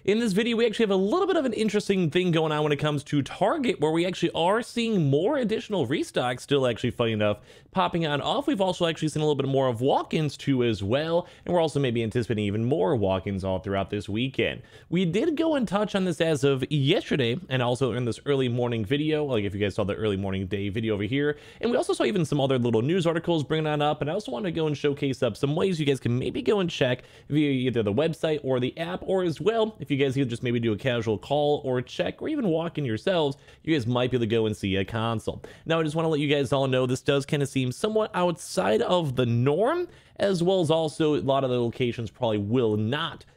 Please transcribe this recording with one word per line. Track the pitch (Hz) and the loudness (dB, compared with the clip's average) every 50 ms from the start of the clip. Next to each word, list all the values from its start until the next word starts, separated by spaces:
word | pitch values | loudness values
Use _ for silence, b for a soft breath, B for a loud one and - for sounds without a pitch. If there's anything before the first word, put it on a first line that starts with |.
| B | B
In | - 202 226 | 0 2 2
this | 240 226 175 | 2 2 2
video, | 202 240 240 233 214 | 2 2 2 2 2
we | 233 | 2
actually | 233 208 - 226 | 0 2 2 2
have | 196 | 2
a | 196 | 4
little | 190 190 202 277 370 392 | 2 2 2 2 2 2
bit | 339 370 | 2 2
of | 330 269 | 2 0
an | 254 - | 0 -2
interesting | - 220 214 190 208 - - 196 185 180 151 | 0 -2 0 0 -2 0 2 2 2 2 2
thing | - 180 180 180 156 | 2 2 2 4 2
going | 165 160 156 151 | 2 2 2 2
on | 151 151 | 0 2
when | 151 | 2
it | 147 | 0
comes | 139 143 151 147 143 - | 0 0 0 -2 -2 -2
to | - 147 147 131 | 0 0 0 0
Target, | - - - 180 220 302 330 254 240 - - | -2 -2 0 0 2 2 2 0 0 0 0
where | 147 156 156 | 0 0 2
we | 170 170 | 2 0
actually | 190 170 - 175 160 - | 0 -2 -2 -2 -2 0
are | 156 160 180 208 233 | 0 2 2 2 0
seeing | 233 - - 240 233 226 220 185 156 139 | -2 -4 -4 -4 -2 0 2 2 2 4
more | 139 147 170 240 311 277 | 4 2 2 2 0 0
additional | 247 185 220 233 - - 208 185 135 | 0 0 -2 -4 -4 -4 -2 -2 0
restocks | 110 147 247 330 - - 180 131 123 127 123 | 0 -2 -2 -4 -4 -4 -2 -2 -2 -4 -6
still | - - 143 139 131 | -2 0 2 2 2
actually, | 123 113 - - 123 | 2 0 0 -2 -4
funny | - - 120 113 113 | 0 0 0 0 2
enough, | 107 107 104 104 - B B B B B B | 2 2 2 0 -2 B B B B B B
popping | - 190 180 175 - 170 165 | -2 -2 0 0 0 -2 -2
on | 147 147 139 | -2 -2 -2
off. | 117 147 180 240 285 | -2 -2 -2 -2 0
We've | - 277 196 | -2 0 0
also | 190 190 170 - 175 | 0 0 0 0 0
actually | 165 160 - 156 151 | -2 0 -2 -4 -4
seen | - 156 151 | -2 0 0
a | |
little | 151 147 135 135 | 0 2 0 0
bit | 135 | 0
more | 135 135 135 131 | 0 2 2 0
of | 120 110 | 0 0
walk-ins | 127 139 - - 339 - - 165 156 143 - | 0 2 2 0 0 -2 -2 -2 -2 -2 -4
too | - - 147 135 127 123 | -4 -2 0 2 2 2
as | 120 110 95 98 | 2 0 0 -2
well, | 95 117 143 156 165 165 175 170 B B B B | -2 0 -2 0 0 0 -2 -2 B B B B
and | - 175 | -2 0
we're | 175 160 | 2 2
also | 156 - 143 | 2 0 0
maybe | 143 127 113 117 113 | 0 0 0 0 -2
anticipating | 110 - 123 113 - 120 104 107 | 0 -2 -2 -2 0 0 0 0
even | 101 98 110 113 | 0 0 0 0
more | 120 143 170 180 185 151 | 0 0 0 0 0 2
walk-ins | 117 98 95 95 92 - 104 98 95 92 | 2 2 2 0 0 -2 -4 -6 -4 -2
all | 95 95 90 | -2 -2 -2
throughout | - 98 98 98 98 - | -2 -2 -2 -2 -2 -2
this | - 104 101 | -4 -6 -4
weekend. | - 98 110 127 135 - - 107 85 64 58 B B B B B B | -4 -2 -2 -2 -2 0 0 0 0 -2 -4 B B B B B B
We | 165 180 190 | -2 0 0
did | 165 156 214 285 349 302 262 | 2 0 0 0 0 0 0
go | 320 330 311 | 0 0 2
and | 277 233 | 0 0
touch | - 180 202 214 - - | 0 0 -2 -2 0 0
on | 196 185 | -2 0
this | 185 160 - | 0 0 0
as | 170 165 160 127 139 | 0 0 2 2 2
of | 139 139 131 131 - | 2 2 2 0 -2
yesterday, | 151 147 135 139 180 269 - - 220 151 123 113 120 - - - | 0 0 2 4 2 2 2 0 0 0 2 0 0 -4 -4 -4
and | 131 127 123 | -2 0 0
also | 120 123 - 135 123 98 | 0 0 0 0 0 0
in | 123 127 | 0 -2
this | 117 107 - - | -2 -4 -4 -2
early | 139 143 135 131 123 | 0 0 2 2 0
morning | 117 123 123 120 120 113 110 | 0 0 0 0 0 -2 0
video, | 95 135 147 151 156 156 151 151 | 0 0 0 0 0 0 0 0
like | 139 127 107 101 | 0 0 0 0
if | 98 98 | -2 -2
you | 98 | 0
guys | 104 98 - | -2 0 0
saw | - 101 | -2 -2
the | 92 98 | -2 -2
early | - 107 107 101 95 | -2 0 0 0 0
morning | 101 98 95 95 98 | -2 -4 -4 -4 -4
day | 90 101 98 101 101 | -4 -4 -4 -4 -4
video | 92 113 110 110 107 | -4 -2 -2 -2 -2
over | 98 107 | -2 -2
here, | 101 127 143 143 147 147 B B B B B - | -2 -2 0 0 0 -2 B B B B B -4
and | 233 | -2
we | 247 254 | 0 0
also | 349 - 381 | 0 0 0
saw | - 311 | 0 0
even | - 214 202 160 | 0 0 0 0
some | - 147 143 | 0 0 0
other | 131 131 135 127 | 2 2 2 2
little | 120 120 117 110 113 | 2 2 2 2 2
news | 143 175 196 156 | 2 0 2 2
articles | 165 160 170 165 175 170 160 139 | 0 0 0 0 0 0 0 0
bringing | - 156 160 156 | 0 -2 -2 0
on | 151 151 147 | 0 0 0
up, | 147 151 151 151 147 | 0 0 0 -2 -4
and | 143 | -4
I | 165 | -4
also | 208 - 269 | -6 -6 -6
wanted | 262 233 214 180 | -6 -4 -4 -4
to | 160 | -2
go | 165 160 | -2 0
and | 156 147 | -2 -2
showcase | 139 - 147 139 139 147 139 127 - 135 | 0 0 0 0 2 -2 -2 0 0 0
up | 120 104 - | 0 0 0
some | - 139 151 | 0 0 0
ways | 175 196 196 185 151 | 0 0 0 0 0
you | 156 | 2
guys | 139 139 143 | 0 0 0
can | - 120 120 127 | 0 0 0 0
maybe | - - - - 247 - | -2 -2 -4 -2 0 0
go | 220 202 | 2 2
and | 185 170 | 0 -2
check | - - 143 123 127 - B B B B B B | 0 0 0 0 0 -2 B B B B B B
via | 139 151 151 143 | 0 2 2 2
either | 135 127 123 131 113 117 | 2 2 0 0 2 2
the | 110 104 98 | 2 2 2
website | 123 156 165 156 - - 160 160 143 - | 2 2 0 0 -2 -2 -2 -2 -2 0
or | 131 131 123 | 0 0 0
the | 127 127 - | 0 -2 -4
app, | - 165 170 185 185 - | -6 -6 -6 -6 -8 -4
or | - 190 190 180 | -2 0 0 0
as | 170 151 - | 0 -2 0
well, | 151 202 233 226 220 220 220 - | -2 0 2 2 0 0 -2 -8
if | 147 - | -6 -4
you | 147 | 0
guys | 131 143 139 120 | 0 2 2 2
could | 139 139 117 | 0 0 -2
just | 117 - - | -2 -4 -2
maybe | 123 120 120 | 0 0 2
do | 117 113 107 | 2 0 0
a | |
casual | 101 - 135 120 120 107 113 107 | 0 0 -2 -2 0 0 0 -2
call | 98 - - 139 147 147 147 147 - - | -2 -2 -2 -2 0 2 2 2 0 0
or | 131 127 127 | -2 -2 -2
check | 123 - - - 175 180 - - | -4 -6 -6 -4 -4 -4 -4 -6
or | 349 285 | -6 -4
even | 311 294 240 185 | -4 -2 0 0
walk | 160 160 170 175 - | 0 0 -2 -4 -6
in | 147 147 | -6 -4
yourselves, | 123 110 107 - 185 190 175 151 - - B B B B B - | -4 -4 -2 0 0 0 2 0 0 -2 B B B B B -2
you | 151 160 | 0 0
guys | 147 107 | 0 2
might | 113 123 120 127 123 | 0 0 0 2 2
be | 127 | 2
able | 123 117 | 0 2
to | |
go | 104 117 113 110 | 2 2 2 2
and | 110 107 | 0 -2
see | - - 98 95 | -2 -2 0 0
a | 95 98 | 0 0
console. | - 113 113 110 117 117 107 - - - - B B B B B | -2 -2 -4 -2 -2 -2 -2 -4 -6 -8 -8 B B B B B
Now, | - 160 165 | -2 -2 0
I | 160 | 0
just | 151 143 | 0 -2
wanna | 165 160 160 | 0 0 0
let | 160 143 | 0 0
you | 151 | 2
guys | 143 147 143 143 - 143 | 2 2 2 2 0 0
all | 135 139 | 0 2
know | 135 127 127 131 | 2 2 2 2
this | 127 131 - - | 0 0 -2 0
does | - 139 143 135 | 0 0 0 0
kinda | - 160 143 143 | -2 -2 -2 -2
seem | - - 135 127 127 | -2 -2 -2 -2 -2
somewhat | 123 - - 220 202 214 214 - - | -2 -4 -4 -2 0 0 -2 0 0
outside | 180 180 180 170 175 - - - 190 180 190 214 220 233 | 0 0 0 -2 -4 -8 -6 -4 -2 0 2 0 0 2
of | - 180 180 165 143 120 | 2 0 0 0 0 0
the | 123 127 | 0 0
norm, | 117 117 117 123 139 147 170 214 262 330 359 359 - B B B B B | 2 2 2 2 2 2 2 2 0 0 0 -2 -4 B B B B B
as | - - 202 196 165 170 | -2 0 0 2 2 2
well | 180 196 185 | 2 4 2
as | 170 139 160 | 4 4 2
also | 165 160 156 - - 160 151 147 | 2 2 -2 0 2 2 2 4
a | 127 | 2
lot | 98 131 135 139 135 | 2 2 2 2 2
of | 127 | 2
the | 123 123 | 0 0
locations | 120 117 113 - 127 120 110 - 117 104 | 0 -2 0 -2 -2 -2 -2 -4 -8 -10
probably | - - 123 117 107 104 | -6 -4 -2 0 0 0
will | 101 101 117 131 120 110 107 | 0 0 2 2 2 2 2
not | 104 107 110 131 151 165 151 110 - - b b | 0 0 -2 -2 -2 -4 -8 -10 -12 -18 b b